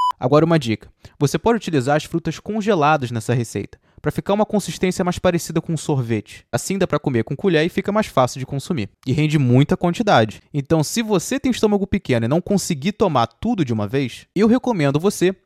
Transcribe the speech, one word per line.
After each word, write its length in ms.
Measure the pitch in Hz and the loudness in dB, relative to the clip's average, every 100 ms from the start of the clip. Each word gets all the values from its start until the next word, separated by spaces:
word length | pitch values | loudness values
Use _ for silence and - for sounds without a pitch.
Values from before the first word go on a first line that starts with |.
| - - | -4 -2
Agora 280 | 127 147 165 | 2 4 4
uma 140 | 165 | 2
dica, 300 | 120 107 - _ - _ | 0 -4 -6 _ -20 _
você 180 | 143 165 | -2 0
pode 200 | - 233 | 0 0
utilizar 400 | - 156 123 151 | 0 -2 0 -2
as 80 | - | -2
frutas 340 | 165 165 156 | -6 -6 -8
congeladas 720 | - 214 202 196 143 156 123 | -8 -6 0 2 2 0 -2
nessa 220 | 117 107 | -6 -2
receita, 440 | 123 113 104 - - _ - | -2 -2 -8 -10 -16 _ -8
pra 100 | 151 | -6
ficar 220 | - - | -4 -2
uma 120 | 202 214 | 0 2
consistência 580 | 208 - - 185 175 | 0 -4 -4 -4 0
mais 160 | 180 175 | -2 0
parecida 400 | 185 170 - 165 | 0 0 -2 -4
com 140 | - | -2
um 40 | 160 | -6
sorvete. 680 | - 143 117 113 - - _ | -2 -2 0 -4 -4 -16 _
Assim 280 | 123 - 190 | -6 -4 -2
dá 100 | 180 | 0
pra 120 | 202 | -2
comer 240 | - 113 | 0 -2
com 120 | 220 147 | -2 -2
colher 300 | 202 160 165 | 0 2 0
e 40 | |
fica 220 | - 196 | -2 -2
mais 160 | 208 214 | -2 0
fácil 320 | - 123 - | 0 0 0
de 60 | 127 | -8
consumir. 440 | 139 - 165 98 - - | -8 -4 -4 -4 -8 -4
E 60 | |
rende 260 | 131 151 151 | 0 2 2
muita 380 | 127 123 143 185 | 4 4 4 2
quantidade. 680 | 175 170 214 151 110 - _ | 0 -2 2 4 4 -2 _
Então, 300 | 147 135 160 | -8 0 0
se 180 | - 226 | 2 -2
você 380 | 226 196 - 262 | 0 -2 0 -2
tem 120 | 262 | 0
estômago 340 | 233 214 202 196 | 0 2 2 0
pequeno 400 | 196 - 120 113 | -4 0 0 2
e 40 | |
não 100 | 156 | 0
conseguir 540 | - 202 - 156 151 | 0 -2 0 -4 -4
tomar 340 | - 208 139 113 | 0 2 2 0
tudo 380 | - 208 233 135 | -2 -4 -2 0
de 80 | |
uma 140 | 110 101 | -2 -2
vez, 400 | 131 131 - - | -2 -4 -8 -8
eu 140 | - 214 | 2 4
recomendo 520 | 247 254 214 143 143 | 4 2 0 2 2
você 360 | 185 - 180 190 | 0 0 0 -2